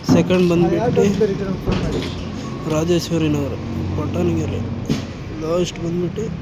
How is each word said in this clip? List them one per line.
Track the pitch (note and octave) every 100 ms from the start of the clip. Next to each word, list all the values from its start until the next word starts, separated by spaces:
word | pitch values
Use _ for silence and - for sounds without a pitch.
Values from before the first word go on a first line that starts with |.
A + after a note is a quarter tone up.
| -
ಸೆಕೆಂಡ್ | F3 E3+ F#3 F3+
ಬಂದ್ಬಿಟ್ಟು | E3+ E3+ E3+ E3 - G3+ G3+ G#3+ F#3+ G3 F#3 F#3 F#3 E3+ F3 F3 - - - - - D#3+
ರಾಜೇಶ್ವರಿ | D#3 E3 E3+ - E3+ D#3
ನಗರ, | D3 C3+ G#2+ - - - -
ಪಟ್ಟಣಗೆರೆ, | - E3 F3 E3 D3+ - - - - - - - - D#3
ಲಾಸ್ಟ್ | D#3 F3 F3 -
ಬಂದ್ಬಿಟ್ಟು | E3+ F3 F3 G3 A#3 -